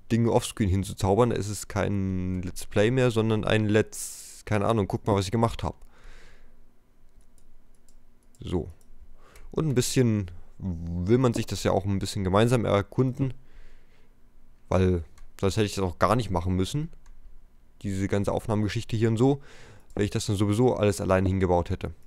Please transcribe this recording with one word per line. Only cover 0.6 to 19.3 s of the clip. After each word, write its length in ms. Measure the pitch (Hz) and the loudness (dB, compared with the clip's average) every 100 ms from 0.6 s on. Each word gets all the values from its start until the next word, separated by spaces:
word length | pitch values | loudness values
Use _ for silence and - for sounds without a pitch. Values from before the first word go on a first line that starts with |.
| 101 | 0
hinzuzaubern. 640 | 95 92 92 95 98 120 | 0 -2 -2 2 4 4
Da 60 | - | 2
ist 120 | 98 | -4
es 200 | 101 - | -6 -6
kein 720 | 104 95 101 95 92 92 92 | -2 0 0 -2 -2 -2 -4
Let's 240 | 90 - - | -4 -8 -4
Play 240 | - 107 | 2 4
mehr, 200 | 131 127 | 4 2
sondern 340 | 110 110 110 | 2 2 2
ein 220 | - 110 107 | 2 2 4
Let's... 760 | 107 104 - - - - - | 4 2 -2 -12 -12 -16 -18
Keine 220 | - 107 101 | -4 0 2
Ahnung, 200 | 113 95 | 2 0
guck 200 | 113 - | -2 0
mal, 80 | |
was 120 | 101 92 | 0 2
ich 40 | |
gemacht 320 | 117 113 - | 0 0 0
hab. 220 | 78 - - - - - - - - - - - _ - - - - - - - - - - - - - - - | -6 -8 -14 -18 -18 -18 -18 -18 -18 -18 -20 -20 _ -20 -20 -20 -20 -20 -18 -18 -18 -20 -20 -20 -20 -20 -20 -14
So. 300 | - 87 - - - - - - - - - | -6 -4 -4 -12 -18 -18 -16 -18 -18 -18 -8
Und 180 | - 156 | -2 0
ein 60 | |
bisschen 560 | 120 123 - 120 107 92 - - - | 2 2 4 4 2 -2 -8 -14 -8
will 600 | 95 82 85 87 90 123 | -6 -6 -4 -4 4 6
man 160 | 131 | 6
sich 120 | 117 - | 2 -2
das 160 | 98 | -2
ja 80 | 101 | 0
auch 120 | 92 | 0
ein 140 | 95 98 | 0 -2
bisschen 260 | 98 107 | -2 -2
gemeinsam 400 | 92 98 117 123 | 2 4 4 4
erkunden. 720 | 98 101 98 - 131 131 135 - - - - - - - - - - - - - - | 2 2 0 0 0 0 -4 -4 -14 -16 -14 -16 -18 -20 -20 -20 -20 -20 -20 -20 0
Weil 360 | 90 92 90 80 - - - | 2 4 2 -2 -12 -16 -2
sonst 160 | 98 110 | -2 0
hätte 100 | 104 | 0
ich 80 | |
das 100 | - | 0
auch 140 | 95 - | -4 0
gar 180 | 90 113 | 2 2
nicht 140 | 104 | 2
machen 260 | 90 90 92 | -2 0 0
müssen. 320 | 95 147 160 - - - - - - - - - | 0 -4 -6 -10 -16 -16 -16 -18 -20 -20 -20 -12
Diese 260 | 104 95 98 | -8 -4 0
ganze 240 | 104 101 | 0 0
Aufnahmegeschichte 640 | - - 104 104 113 - 110 | -2 -2 0 0 -4 -4 0
hier 120 | 113 | 2
und 100 | 110 | 4
so. 240 | 131 | 4